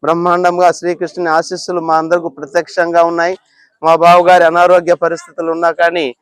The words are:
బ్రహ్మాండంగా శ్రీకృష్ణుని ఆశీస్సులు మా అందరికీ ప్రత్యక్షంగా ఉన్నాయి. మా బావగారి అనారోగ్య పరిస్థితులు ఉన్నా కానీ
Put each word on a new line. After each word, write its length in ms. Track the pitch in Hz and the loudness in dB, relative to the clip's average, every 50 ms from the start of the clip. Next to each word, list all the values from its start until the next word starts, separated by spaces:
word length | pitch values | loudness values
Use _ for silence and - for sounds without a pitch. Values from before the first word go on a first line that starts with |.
| - | -2
బ్రహ్మాండంగా 680 | 143 165 170 175 175 175 175 180 180 175 175 180 175 | -2 -2 0 0 0 0 0 0 0 0 2 0 0
శ్రీకృష్ణుని 580 | 160 - - 175 175 - 180 160 - - 180 165 | 0 0 -4 -6 -6 -6 -8 -10 -8 -6 -4 -2
ఆశీస్సులు 500 | 156 165 165 - 185 175 - - 185 175 | -2 -2 -2 -4 -10 -12 -10 -8 -8 -6
మా 180 | 165 165 160 160 | -4 -2 -2 -2
అందరికీ 320 | 160 160 170 175 160 170 | 0 0 -2 -2 -2 -6
ప్రత్యక్షంగా 760 | 147 - 147 135 - 175 165 - - - 175 170 170 170 170 | -12 -12 -18 -6 -4 -4 -4 -4 -4 -4 -4 0 2 0 0
ఉన్నాయి. 340 | 170 170 170 170 175 185 180 _ _ _ _ _ _ _ _ - | 0 0 -2 -4 -4 -4 -8 _ _ _ _ _ _ _ _ 0
మా 120 | 160 165 | 2 2
బావగారి 480 | 160 165 170 175 180 175 175 185 180 170 | 4 6 4 6 6 6 4 4 4 4
అనారోగ్య 500 | 165 160 175 175 180 180 180 175 160 175 | 2 2 2 2 4 2 2 2 0 -2
పరిస్థితులు 580 | - 175 165 165 165 - - 156 - 170 165 | 0 0 -4 -4 -6 -12 -18 -12 -10 -6 -6
ఉన్నా 200 | 165 160 170 170 | -6 -2 -2 -4
కానీ 440 | 165 151 175 170 170 175 160 131 120 _ | -2 0 -2 -2 0 -2 -6 -6 -8 _